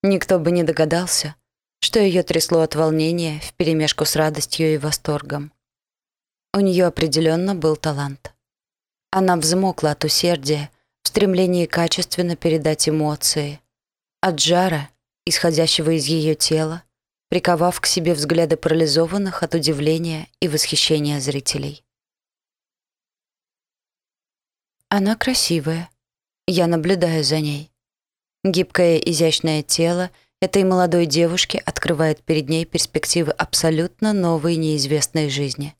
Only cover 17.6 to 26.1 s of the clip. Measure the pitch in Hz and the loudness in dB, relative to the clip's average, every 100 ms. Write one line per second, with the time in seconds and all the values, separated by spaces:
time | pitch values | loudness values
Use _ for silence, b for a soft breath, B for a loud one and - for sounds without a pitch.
17.6 | 175 - - - 165 156 147 165 165 160 | 2 0 -2 -2 0 0 0 2 2 0
18.6 | 160 160 156 143 165 202 196 - 165 165 | 0 2 2 2 0 -2 -4 -4 -4 -2
19.6 | 156 143 147 160 170 156 - _ 175 151 | 0 0 0 0 -2 -6 -10 _ -2 -2
20.6 | - 151 - 156 147 147 135 139 - 143 | -2 -2 2 2 0 -2 -4 -4 -4 -6
21.6 | 143 147 _ _ _ _ _ _ _ _ | -8 -12 _ _ _ _ _ _ _ _
22.6 | _ _ _ _ _ _ _ _ _ _ | _ _ _ _ _ _ _ _ _ _
23.6 | _ _ _ _ _ _ _ _ _ _ | _ _ _ _ _ _ _ _ _ _
24.6 | _ _ _ 202 196 226 - 254 - 170 | _ _ _ 0 0 0 0 0 0 -2
25.6 | 147 165 170 _ _ | -2 -6 -8 _ _